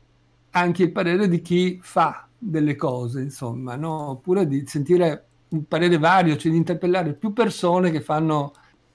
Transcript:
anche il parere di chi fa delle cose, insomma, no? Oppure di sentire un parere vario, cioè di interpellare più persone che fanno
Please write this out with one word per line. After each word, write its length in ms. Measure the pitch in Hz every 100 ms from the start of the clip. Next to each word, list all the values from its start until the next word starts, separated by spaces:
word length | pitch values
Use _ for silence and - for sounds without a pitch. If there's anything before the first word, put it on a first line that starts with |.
| _ _ _ _ _
anche 320 | 180 175 175
il 80 | 170
parere 360 | 190 175 180 208
di 140 | 170
chi 380 | - 175 180 180
fa 460 | - 185 160 - - _
delle 380 | 220 156 151 143
cose, 460 | 151 127 120 135
insomma, 540 | 139 143 123 123 127 123
no? 340 | 160 156 147
Oppure 360 | 127 - 185 175
di 180 | 139 139
sentire 580 | 156 143 175 170 147 _ _ _
un 160 | 160 151
parere 320 | 160 175 170
vario, 400 | 160 190 175 147
cioè 140 | 165
di 60 | 160
interpellare 560 | 160 170 180 185 160
più 200 | 147 220
persone 580 | 202 214 - 180 180 185
che 100 | 156
fanno 520 | - 156 160 151 143 - _ _ _